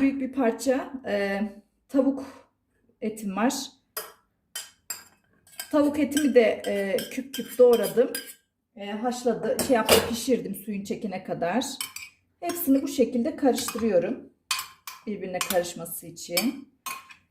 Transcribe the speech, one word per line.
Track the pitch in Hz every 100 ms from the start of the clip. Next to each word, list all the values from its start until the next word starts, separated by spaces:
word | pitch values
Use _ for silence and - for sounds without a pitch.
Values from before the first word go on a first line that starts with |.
büyük | 269 277
bir | 262
parça, | 277 226 226 269 262 - - -
e, | 202 196 196 208 - - _ _
tavuk | 269 262 269 - - _ _ _ _ _ _
etim | 220 214 202 190
var. | 240 - - - _ - - - _ _ _ - - _ - - - _ _ _ _ - -
Tavuk | 302 285 302
etimi | 285 294 285 240
de, | 214 - -
e, | 202 196 185 -
küp | - -
küp | - 226 -
doğradım. | 247 233 190 180 262 - - - _ _ _ 214
E, | 202
haşladı, | 214 247 233 240 214 220 - -
şey | 240
yaptım, | - - -
pişirdim | 233 - 233 185 196
suyun | - 202
çekene | 202 - 208 190
kadar. | - 175 170 214 - - - - - _ _ _
Hepsini | 349 - 269 269
bu | -
şekilde | - 226 240 294 311
karıştırıyorum. | 269 - - 220 226 180 185 262 - _ - - - - - - -
Birbirine | 190 185 180 -
karışması | 185 175 165 165 - 165
için. | - - 170 233 - - _ - - - - _